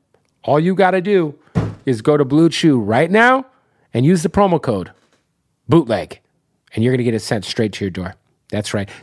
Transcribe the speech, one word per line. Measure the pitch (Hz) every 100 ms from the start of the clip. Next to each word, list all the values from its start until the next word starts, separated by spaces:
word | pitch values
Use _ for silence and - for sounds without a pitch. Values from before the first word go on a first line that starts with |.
| _ _ _ _
all | - 147
you | 175
gotta | 190 185 185
do | 180 196 156 143 _ - - - -
is | 113
go | 127 147
to | 131
Blue | 147 165
Chew | - 165 131
right | 101 117 170
now | 208 240 262 262 _ _ _ _
and | 113 139
use | 185
the | 170
promo | - 196 160
code | - 101 85 _ _ _ _ _ _ _ -
bootleg, | 165 117 101 78 - _ _ _ _ _
and | -
you're | 117
gonna | 127
get | 120 113
it |
sent | - 113
straight | - - 107
to | -
your | 101
door. | 90 90 - _ _ _
That's | 101 -
right. | 107 98 -